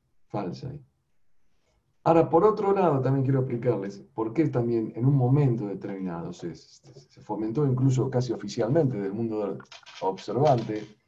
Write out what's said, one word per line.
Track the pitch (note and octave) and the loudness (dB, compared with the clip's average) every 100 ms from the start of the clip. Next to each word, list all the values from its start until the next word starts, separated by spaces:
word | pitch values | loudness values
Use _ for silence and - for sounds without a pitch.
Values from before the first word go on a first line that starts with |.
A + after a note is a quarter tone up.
| _ _ _ | _ _ _
falsa | G#2+ F#2 - - | -8 -8 -10 -12
ahí. | - - _ _ _ _ _ _ _ _ _ _ _ | -14 -20 _ _ _ _ _ _ _ _ _ _ _
Ahora, | - E3 D3 | 2 4 6
por | E3 | 6
otro | G#3 G#3 G3 | 4 4 2
lado, | G3 F3 C#3 | 4 4 2
también | B2+ C#3 | 2 0
quiero | B2+ C3+ | 2 0
explicarles | B2+ A#2+ B2 G#2+ G2 - - | 0 -2 -2 -2 -4 -12 -14
por | - A2 | -6 -4
qué | E3 D3+ | 0 0
también | B2 A#2+ A#2 A2 - | 0 0 -2 -2 0
en | C3 | 2
un | C#3+ | 4
momento | B2 C#3+ C#3 A2 G2+ | 4 4 4 0 -4
determinado | F#2+ G2+ G2 F#2 E2+ F2 | -8 -8 -8 -8 -8 -10
se, | F2 F2 | -10 -12
se, | D#2 - - - | -12 -18 -20 -20
se | - _ - | -20 _ -20
fomentó | - G#2 A2 A2+ | -10 -6 -4 0
incluso | C#3+ B2 C3+ B2+ G#2+ | 0 2 2 2 0
casi | B2+ A#2+ | 0 -2
oficialmente | G#2+ G#2 - A2 D#3+ C#3+ G2+ | -4 -6 -4 2 2 2 0
del | G2 | -4
mundo | G#2 A#2 G#2+ G2+ D#2+ - - - - | -4 -4 -4 -4 -6 -14 -20 -20 -6
observante, | F#2 G2 - A2+ B2 A#2+ G#2+ G#2+ G#2+ - | -4 -4 -6 2 2 2 0 -8 -10 -20